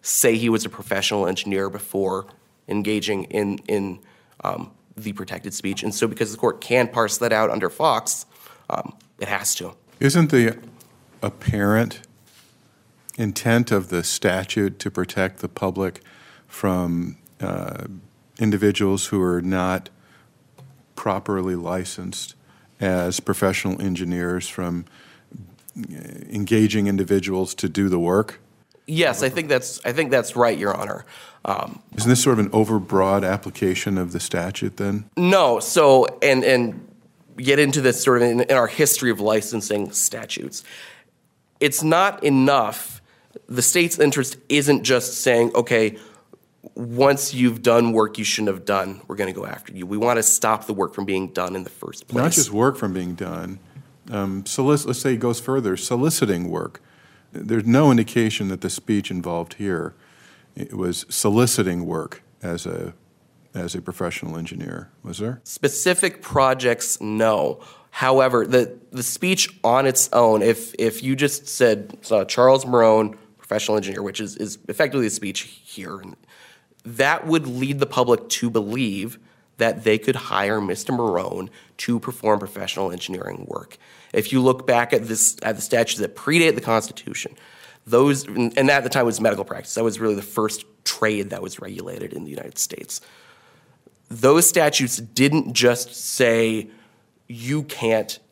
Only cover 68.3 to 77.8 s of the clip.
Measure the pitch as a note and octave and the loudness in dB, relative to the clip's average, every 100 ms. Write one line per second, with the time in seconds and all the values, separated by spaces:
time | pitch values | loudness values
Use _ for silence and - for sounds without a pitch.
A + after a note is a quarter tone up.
68.3 | B2 G#2+ B2+ A2 - _ B2+ A#2+ - F#3 | 4 4 2 2 -6 _ -8 -6 -4 0
69.3 | F#3 - - A2 B2 C3+ B2+ - A#2+ A#2 | 0 0 0 2 4 4 2 2 6 6
70.3 | G#2+ A2 A2 - - A2+ A2 C3 C3+ C#3+ | 6 4 2 -2 -2 -2 -2 -4 0 0
71.3 | - - - B2 G#2 G2+ - - A2 G2 | -2 -10 2 4 4 -4 -16 0 0 0
72.3 | - B2+ C3+ C3 B2 A2+ A2 G#2+ G#2 _ | 4 6 6 4 4 6 6 2 -4 _
73.3 | _ - G#2+ - G#2+ F#2+ - G2+ G2 G#2 | _ -6 -4 0 0 0 -6 -8 -8 -10
74.3 | G2+ G#2 - - - D3+ C#3 A2+ G#2 G2+ | -8 -10 -10 -12 -2 -2 0 -2 -4 -6
75.3 | F#2 - - - - F#2 F#2+ F#2 - _ | -8 -12 -18 -20 -16 -14 -14 -16 -20 _
76.3 | - - _ _ _ A2+ A#2 C3+ E3 D#3+ | -20 -20 _ _ _ -16 -8 -4 -4 -2
77.3 | D#3+ C#3 B2 C3+ C#3 | -2 -2 -6 -4 -4